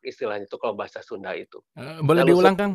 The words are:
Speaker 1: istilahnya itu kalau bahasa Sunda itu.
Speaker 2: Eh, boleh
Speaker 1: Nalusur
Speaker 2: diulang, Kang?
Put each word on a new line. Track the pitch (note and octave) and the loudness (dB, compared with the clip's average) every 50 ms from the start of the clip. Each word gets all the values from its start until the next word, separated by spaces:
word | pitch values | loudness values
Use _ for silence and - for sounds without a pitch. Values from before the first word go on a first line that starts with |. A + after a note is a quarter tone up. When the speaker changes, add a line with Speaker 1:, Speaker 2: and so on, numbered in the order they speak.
| - | -12
Speaker 1:
istilahnya | B2+ - - C3 G#2+ G#2 G#2 G2+ | -14 -10 -6 -6 -6 -4 -6 -8
itu | - - - | -10 -10 -6
kalau | - A#2 G2+ | -6 -4 -4
bahasa | G#2 G2 F#2 - - | -6 -8 -10 -12 -14
Sunda | G2+ - A#2 F#2+ A2+ G2+ | -14 -12 -12 -12 -10 -8
itu. | F2 E2+ - - - - - _ _ - | -10 -10 -10 -14 -18 -20 -20 _ _ -16
Speaker 2:
Eh, | B2 D3 D#3+ D#3+ D#3 | -14 -14 -8 -2 0
boleh | C#3 D#3+ F3 | 2 4 4
Speaker 1:
Nalusur | - E3+ F3 | 6 6 6
Speaker 2:
diulang, | F3+ F#3 F#3+ F#3+ F3+ | 6 6 4 4 4
Kang? | G3+ G3+ F#3+ | 0 -2 -2